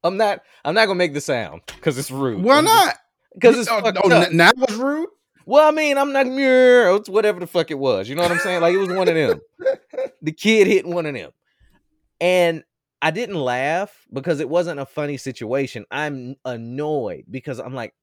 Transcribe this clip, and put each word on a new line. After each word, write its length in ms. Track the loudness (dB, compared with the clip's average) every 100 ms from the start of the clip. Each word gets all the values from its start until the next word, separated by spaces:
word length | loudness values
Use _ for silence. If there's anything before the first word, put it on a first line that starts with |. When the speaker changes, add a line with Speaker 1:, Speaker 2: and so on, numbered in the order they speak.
Speaker 1:
I'm 140 | -2 0
not, 240 | -2 -2 _ _
I'm 100 | -4
not 120 | 0 0
gonna 100 | 0
make 160 | -2
the 60 | -2
sound 420 | -4 -4 -6 -14 -20 -6
'cause 160 | -4 -4
it's 120 | -8
rude. 320 | -4 -4 -2
Speaker 2:
Why 160 | 2 4
Speaker 1:
I'm 60 |
just 220 | 4 4 2
Speaker 2:
not? 100 | -2 _ _ _ 4
Speaker 1:
'cause 140 | 4
Speaker 2:
You 60 | 4
Speaker 1:
it's 80 | 0
Speaker 2:
oh, 100 | -2
Speaker 1:
fucked 180 | -2 0
Speaker 2:
oh, 80 | 4
Speaker 1:
up. 180 | 4 4
Speaker 2:
n-, 80 | 6
now 140 | 6 6
it's 160 | 0
rude? 340 | 0 -4 -2 -6 _ _ _ 2
Speaker 1:
Well, 200 | 6 6
I 40 |
mean, 280 | 4 0 0
I'm 140 | 0
not, 140 | 0 -2
it's 800 | 0 2 6 6 6 4 2 0
whatever 320 | 0 0 -2
the 60 | -4
fuck 240 | -4 -4
it 80 | -2
was. 300 | -2 -2 -4
You 60 |
know 80 | -2
what 80 | 0
I'm 60 | 0
saying? 240 | -2 0
Like, 100 | 2
it 40 | 2
was 100 | 0
one 200 | 0 0
of 60 |
them. 260 | 2 0 -2 _ _
Speaker 2:
<laughs> 200 | -4 -4 _ -10 -10 _
Speaker 1:
The 100 | -10
kid 340 | -2 2 4 4
hit 200 | 2 -2
one 180 | -6
of 80 | -6
them. 200 | -8 -14 _ _ _ _ _ _ _ _ _
And 460 | 0 2 2 0 _ _ _ _
I 80 | -4
didn't 240 | -2 -6 -4
laugh 580 | -4 -2 -2 -4 -6 _ _
because 300 | -10 -4 -4
it 80 | -2
wasn't 320 | -2 -2 -6
a 60 | -10
funny 320 | -8 -8 -8
situation. 680 | -10 -10 -6 -4 -4 -8 -12
I'm 460 | -8 -8 -8 -12 -12 -10
annoyed 800 | -10 -10 -8 -6 -4 -6 -10 -12
because 280 | -14 -10 -12
I'm 140 | -10
like 180 | -12 -12 _